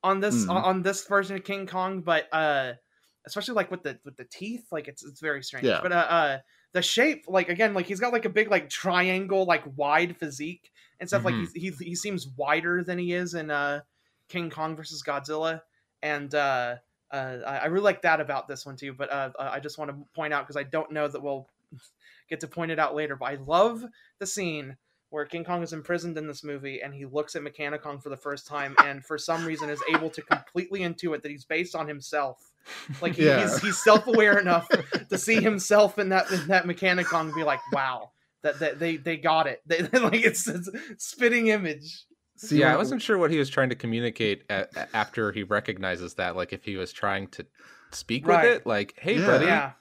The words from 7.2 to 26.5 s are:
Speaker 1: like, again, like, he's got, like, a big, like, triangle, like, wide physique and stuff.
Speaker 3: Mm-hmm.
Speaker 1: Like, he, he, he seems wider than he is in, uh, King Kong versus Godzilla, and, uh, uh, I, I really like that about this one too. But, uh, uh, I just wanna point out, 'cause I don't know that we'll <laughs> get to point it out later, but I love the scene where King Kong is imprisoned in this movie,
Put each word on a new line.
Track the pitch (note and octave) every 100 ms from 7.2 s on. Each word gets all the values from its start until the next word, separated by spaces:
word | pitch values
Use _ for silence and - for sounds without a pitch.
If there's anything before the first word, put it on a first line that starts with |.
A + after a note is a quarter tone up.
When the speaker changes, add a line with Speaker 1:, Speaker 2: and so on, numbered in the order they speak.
| -
Speaker 1:
like, | F#3 F3
again, | F3 A3
like, | G3 F3
he's | F#3+
got, | A#3+
like, | A#3+
a | A3+
big, | F3 G#3
like, | F#3+ D3+
triangle, | - F#3 F3+ F#3 F#3 F#3+ F#3+
like, | F#3 D#3+ D3 C3+
wide | C#3+ D#3 F3 E3+
physique | D#3+ C3+ D3+ F3+ _ _ _ _
and | F3
stuff. | G3+
Speaker 3:
Mm-hmm. | D3 A#2
Speaker 1:
Like, | F#2+
he, | E3+ F#3+
he, | C#3+
he | E3+ F3
seems | G#3 F#3 C#3
wider | B2+ C#3 D#3 E3+ F3+
than | F3 F3+
he | F3
is | F3 F3+
in, | E3+ D#3
uh, | D3 C#3+ C#3+ - _ _ _ _
King | F3 E3+
Kong | D#3+ D#3
versus | D#3+ D#3 D#3
Godzilla, | C#3 C#3+ C#3 D#3 D#3+ D#3+ _ _ _ _
and, | D3+ D3 C#3+
uh, | D3 C#3 C3 B2 A#2+ _ _ _
uh, | C#3 C3 B2+
I, | A#2+ C#3
I | D3+
really | F3+
like | G3+ F#3+
that | F3 D#3
about | C#3+ C3+ -
this | C#3+
one | C#3+ C3+
too. | C#3
But, | C3 C#3
uh, | C#3 C3+ C3
uh, | C3+
I | C3+
just | D3 D3
wanna | D3 C#3+ C#3+
point | - D3+
out, | D3 C#3
'cause | D3
I |
don't | C#3 D#3+ D#3
know | D3+ D3
that | C#3
we'll | C#3+ C#3 C3 _ _
<laughs> | C3+ _ _ _ _ _
get | D#3+
to | D#3
point | E3+ E3
it | D#3
out | D3
later, | D3 D3+ C3+
but |
I | B2+
love | C#3 C3+ E3 A3 A3+ A#3 _ _ _
the | G3
scene | - F3+ D3+ C3+ C3 _ _ _
where | D3+
King | D3 E3+
Kong | E3+ F3
is | E3
imprisoned | D#3+ D3 F3 E3+ D#3
in | D3+
this | C#3
movie, | D3+